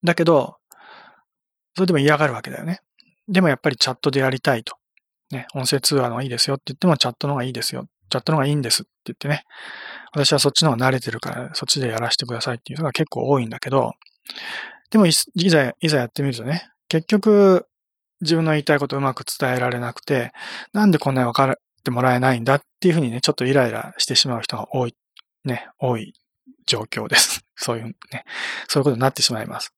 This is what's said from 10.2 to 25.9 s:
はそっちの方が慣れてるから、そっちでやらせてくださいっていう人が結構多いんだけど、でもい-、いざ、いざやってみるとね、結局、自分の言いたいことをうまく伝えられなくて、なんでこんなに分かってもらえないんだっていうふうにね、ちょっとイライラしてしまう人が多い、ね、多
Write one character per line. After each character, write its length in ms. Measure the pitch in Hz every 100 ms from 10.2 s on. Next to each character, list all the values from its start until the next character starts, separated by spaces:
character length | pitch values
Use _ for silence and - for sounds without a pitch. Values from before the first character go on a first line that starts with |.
| 139
は 60 | 143
そ 120 | 143
っ 20 |
ち 120 | -
の 60 | 160
方 60 | 117
が 120 | 127
慣 40 |
れ 80 | 127
て 100 | -
る 100 | 113
か 100 | -
ら、 200 | - 127
そ 100 | -
っ 20 | 123
ち 140 | 147
で 80 | 127
や 100 | 113
ら 120 | 117
せ 60 | -
て 100 | 120
く 80 |
だ 60 | 117
さ 120 | -
い 40 | 117
っ 20 |
て 140 | -
い 40 | 131
う 0 |
人 80 |
が 80 | 156
結 140 | - 156
構 180 | 139 123
多 120 | 139
い 60 | 113
ん 40 |
だ 80 | 135
け 120 | 135
ど、 220 | 135 120 - _ _ - - - - - - _
で 80 | 220
も 80 | 185
い-、 40 | 151 -
い 160 | - 180
ざ、 240 | 160 127 -
い 80 | 165
ざ 100 | 147
や 80 | 120
っ 20 |
て 120 | -
み 80 | 139
る 60 | 120
と 80 |
ね、 260 | 117 165 - _ _
結 180 | 165 -
局、 600 | 214 214 208 196 180 - _ _ _ _ _
自 160 | 156 165
分 80 |
の 80 | 160
言 80 | 151
い 40 |
た 100 | 147
い 40 | 147
こ 80 | 143
と 100 | 139
を 20 |
う 40 |
ま 100 | 139
く 120 | 127
伝 320 | - - 135 127
え 20 |
ら 120 | 123
れ 100 | 123
な 120 | 120
く 80 | -
て、 320 | - 139 120 - - - -
な 140 | 202 208
ん 40 |
で 80 | 160
こ 120 | 143
ん 40 |
な 80 | 131
に 40 | 123
分 60 |
か 180 | 117 135
っ 60 | - _ _
て 80 | -
も 120 | 123
ら 120 | 127
え 60 | 123
な 140 | 131
い 60 | 123
ん 40 |
だ 120 | 117 143
っ 60 | _ _
て 80 | 185
い 40 |
う 20 |
ふ 40 | 165
う 20 |
に 100 | 131
ね、 100 | 117
ち 100 | -
ょ 20 |
っ 20 |
と 100 | 143
イ 80 | 127
ラ 140 | 139 123
イ 60 |
ラ 220 | 110 - -
し 80 | -
て 80 |
し 140 | 127 139
ま 100 | 120
う 40 |
人 140 | - 110
が 180 | 107
多 120 | 135 120
い、 80 | _ _ _ _ _
ね、 240 | - 120 - _
多 200 | 131